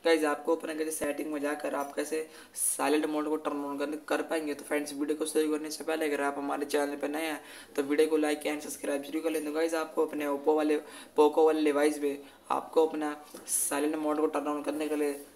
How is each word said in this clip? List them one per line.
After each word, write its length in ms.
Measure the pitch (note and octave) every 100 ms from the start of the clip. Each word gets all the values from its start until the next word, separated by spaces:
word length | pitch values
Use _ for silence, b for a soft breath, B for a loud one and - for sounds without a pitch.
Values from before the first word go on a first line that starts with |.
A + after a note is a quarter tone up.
| E3
guys, 180 | E3
आपको 320 | D3+ D3 - D#3+
अपने 180 | D#3+ D#3
कैसे 160 | D#3
setting 400 | D#3 D3 C#3+ D#3
में 60 | D3+
जाकर 340 | C#3+ D3 D3 C#3+
आप 180 | C#3+
कैसे 340 | - D3 D#3 D#3 B B -
silent 500 | - - C#3 D3+ D#3
mode 220 | D3+ D3+
को 60 | D3+
turn 260 | D3+ C#3+
on 160 | C#3+ C#3
कर, 160 | D3 D3+ -
कर 140 | D3
पाएंगे। 320 | D3 E3 D3+
तो 120 | C#3+ -
friends, 280 | D3 D3
वीडियो 240 | C#3+ D3 D3+
को 80 | D#3
शुरू 260 | D#3 D#3
करने 180 | D3+ D#3
से 120 | D#3
पहले 220 | D3+ D#3+ D#3
अगर 160 | C#3+
आप 140 | C#3+ C#3+
हमारे 280 | C#3+ C#3+ C#3+
channel 300 | D3 C#3+ C#3+
पर 140 | D3
नए 160 | D3 D#3+
हैं 140 | D3 B B B -
तो 80 |
वीडियो 240 | C#3 D3 D#3
को 120 | D#3
like 240 | D3+ D3+ D3+
and 140 | D3
सब्सक्राइब 440 | D3+ - C#3+ C#3+
जरूर 200 | C#3 D#3
कर 60 | D#3+
लें। 160 | D#3 D3
तो 60 |
guys, 220 | D3+ E3
आपको 320 | D#3+ D#3+ - D3+
अपने 200 | D3+ D3
Oppo 300 | C#3 D#3 D#3
वाले, 220 | D3+ D3+ - B B -
पोको 300 | D3 D#3 D#3
वाले 180 | D#3
device 360 | D3+ C#3+ D3+ D3+
में 160 | C#3+ C#3+ B B -
आपको 340 | C3+ - E3 D#3+
अपना 300 | D#3 D3+ D3 - - -
silent 480 | - - C#3+ D3+ D#3
mode 240 | D3+ D3+
को 80 | D#3
टर्न 300 | D#3 C#3+ D3
on 80 | C#3+
करने 220 | D3 D3+
के 80 | D3
लिए 180 | D3 C#3 -